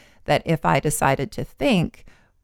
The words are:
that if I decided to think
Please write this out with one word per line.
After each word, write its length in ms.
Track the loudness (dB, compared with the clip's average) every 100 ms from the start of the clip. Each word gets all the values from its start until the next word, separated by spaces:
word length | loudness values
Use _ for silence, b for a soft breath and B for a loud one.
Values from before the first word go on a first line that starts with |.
| b b
that 180 | -2 0
if 200 | 0 -2
I 160 | 2 0
decided 500 | 0 0 0 0 -4
to 120 | -8
think 600 | -10 -4 0 2 0 -6 b b b _